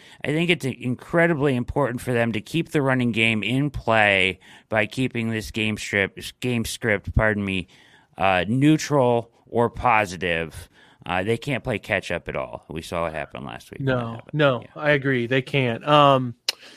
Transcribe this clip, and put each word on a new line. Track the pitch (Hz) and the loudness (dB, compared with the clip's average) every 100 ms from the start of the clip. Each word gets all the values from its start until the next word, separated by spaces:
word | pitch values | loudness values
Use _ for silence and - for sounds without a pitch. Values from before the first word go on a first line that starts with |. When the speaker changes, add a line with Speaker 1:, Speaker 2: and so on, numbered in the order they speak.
| - - | -20 -10
Speaker 1:
I | - | -4
think | 151 170 | -2 0
it's | 160 | 0
incredibly | 131 120 120 117 - 170 170 156 143 | -2 -6 -6 -6 -2 2 2 2 0
important | 123 117 147 127 123 | 0 -2 -2 -2 -2
for | - | -2
them | 120 117 | 0 0
to | 107 | -2
keep | - 160 165 | -4 -4 -2
the | 156 | 0
running | 135 127 120 | 0 2 0
game | 113 113 110 | 2 2 0
in | 101 127 143 | -2 -2 -2
play | - - 113 104 98 92 90 - - _ | -4 0 4 6 4 2 -2 -12 -20 _
by | 110 107 | -2 -2
keeping | - 127 120 113 | -2 -2 -2 -4
this | 110 104 | -4 -6
game | 113 107 104 | -4 -4 -4
strip-, | - 104 95 - - - | -2 0 0 -4 -16 -8
game | 127 120 | -4 -2
script, | 107 - 117 101 - | -4 -4 -2 -2 0
pardon | - 110 104 | 0 2 0
me, | 98 95 87 - _ _ _ - | -2 -4 -6 -16 _ _ _ -2
uh, | 95 92 90 | 2 2 2
neutral | 131 147 156 - 143 123 117 - _ _ | 2 4 2 2 2 2 2 -2 _ _
or | 113 117 | 0 0
positive. | - 120 110 101 90 87 82 80 - - _ _ _ | 0 2 2 2 -2 -2 -2 -4 -10 -20 _ _ _
Uh, | - 90 | -4 -4
they | 98 117 | -2 -2
can't | - 120 | -2 -6
play | - 101 | -4 -6
catch | - 98 - | -2 -4 -2
up | 85 - | -6 -6
at | |
all. | 71 64 65 - | -6 -6 -10 -12
We | 78 | -12
saw | - 87 | -6 -4
what | 85 | -4
happened | 78 71 62 | -6 -10 -12
last | 65 58 - | -14 -14 -16
week | - | -6
when | 135 | -2
that | |
Speaker 2:
No, | 127 117 | -2 -4
Speaker 1:
happened. | 113 - | -10 -8
Speaker 2:
no, | 151 143 120 | 2 2 2
Speaker 1:
Yeah. | - 160 | -4 -4
Speaker 2:
I | 151 | 0
agree. | 147 135 127 117 | 2 2 -2 0
They | 131 | -2
can't. | 131 143 127 113 147 | 0 0 0 -2 4
Um, | 147 143 135 123 - - - - | 6 8 6 2 -6 -8 -8 -16